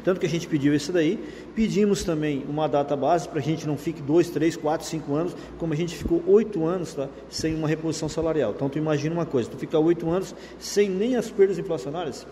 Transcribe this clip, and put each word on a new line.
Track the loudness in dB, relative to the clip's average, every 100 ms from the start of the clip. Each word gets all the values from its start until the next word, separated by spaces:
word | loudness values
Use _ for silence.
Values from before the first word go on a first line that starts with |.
tanto | -2 0
que | 0
a |
gente | -2 -2
pediu | 2 4
isso | 2 2
daí. | 2 2 0 -6 -12 -6
Pedimos | -2 2 4 4 2
também | 0 -2 0 -2 -4
uma | -2 0
data | 2 0 0
base | 2 2 0
pra | -4
gente | -2 -2 -2
não | -4
fique | -4 -6
dois, | 2 4 4
três, | 2 0 0
quatro, | -2 -2 -2
cinco | -6 -2
anos, | -2 -2 -6 -12 -6
como | -2
a | -2
gente | -2 -4
ficou | 0 2 6
oito | 6 6 0 0
anos, | -2 -4 -6
tá, | -8 -8 -12
sem | -4 -2
uma | 0 0
reposição | 0 -2 -2 -4
salarial. | -2 0 2 2 0
Então, | -2
tu | -2
imagina | 0 0 0
uma | -2 0
coisa, | 0 -2
tu | -6
fica | 0 2
oito | 4 2 0
anos | -2 -4 -10 -18 -14
sem | -2 2 2
nem | 2 0 0
as | 0
perdas | 4 4 4
inflacionárias. | -2 -4 -4 -6 -6 -8 -12